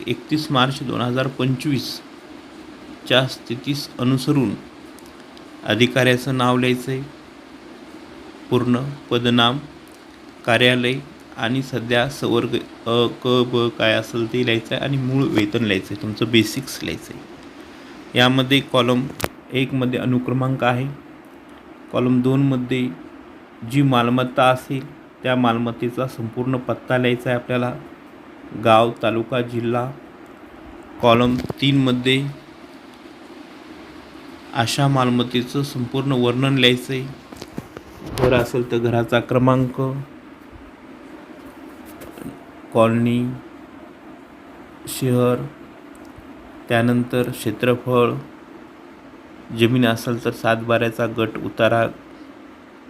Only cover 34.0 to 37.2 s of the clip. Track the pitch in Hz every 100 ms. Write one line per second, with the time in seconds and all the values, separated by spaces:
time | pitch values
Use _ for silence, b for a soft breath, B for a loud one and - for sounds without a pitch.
34 | - - - - - 135 113 - 139 135
35 | 123 123 120 123 120 143 143 127 120 135
36 | 135 127 120 123 135 135 123 123 - 131
37 | 139 143